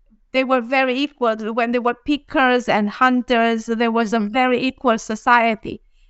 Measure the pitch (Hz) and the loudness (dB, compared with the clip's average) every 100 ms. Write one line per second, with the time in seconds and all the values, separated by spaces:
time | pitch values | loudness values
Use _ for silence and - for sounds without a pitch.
0 | _ _ _ 262 247 262 233 269 262 254 | _ _ _ -2 0 0 0 0 0 0
1 | 285 - 240 220 214 226 233 247 240 240 | -4 -2 -2 -2 -4 -2 -2 0 -2 -4
2 | - 285 - 277 254 247 233 196 208 - | -4 -4 -2 0 2 2 2 0 0 0
3 | 254 247 240 240 233 226 226 226 233 226 | 2 2 0 2 2 0 -2 -2 0 0
4 | 233 233 208 233 254 247 262 262 262 220 | 0 -2 0 0 2 0 -2 -2 -2 -2
5 | - 220 - 240 233 214 - 208 _ _ | -4 -4 2 2 2 -2 -6 -14 _ _